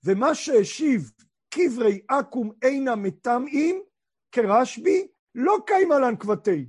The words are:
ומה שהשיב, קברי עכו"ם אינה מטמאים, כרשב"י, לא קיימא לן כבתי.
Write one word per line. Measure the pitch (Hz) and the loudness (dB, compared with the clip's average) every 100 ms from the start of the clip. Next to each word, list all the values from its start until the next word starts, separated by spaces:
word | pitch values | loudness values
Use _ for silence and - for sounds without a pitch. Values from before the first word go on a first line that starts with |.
ומה | 143 196 269 | 0 0 0
שהשיב, | 311 - 254 196 - 302 240 127 _ _ _ _ | -2 2 2 2 -2 0 0 -2 _ _ _ _
קברי | 294 349 240 226 196 - | -2 0 2 0 0 -2
עכו"ם | 277 277 254 214 214 | -2 -2 -6 -6 -2
אינה | 262 277 269 226 | -2 0 -2 -2
מטמאים, | 202 160 240 240 277 277 320 370 403 _ _ _ _ | -4 -6 -2 -2 -2 -2 0 -2 -8 _ _ _ _
כרשב"י, | - 214 214 254 - 339 381 381 _ _ | -2 2 2 2 -2 0 0 -2 _ _
לא | 233 277 415 - | -4 0 0 2
קיימא | 381 359 | 2 4
לן | 285 254 220 | 2 2 -2
כבתי. | 202 208 214 170 | -4 -2 0 -2